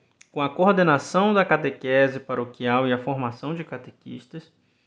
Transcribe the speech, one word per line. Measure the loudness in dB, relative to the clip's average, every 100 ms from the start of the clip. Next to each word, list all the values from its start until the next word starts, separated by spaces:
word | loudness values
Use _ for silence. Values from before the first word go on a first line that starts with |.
| _ _ _
com | -6
a | -4
coordenação | 2 2 4 4 2 0 0 2
da | 2
catequese | 2 0 0 -4 0 2 2 0
paroquial | -8 -6 -6 -6 -2 0 0
e |
a | -2
formação | -4 -4 -6 -8 -10
de | -10
catequistas, | -10 -14 -16 -20 -18 -18 -16 -20 -20 _ _ _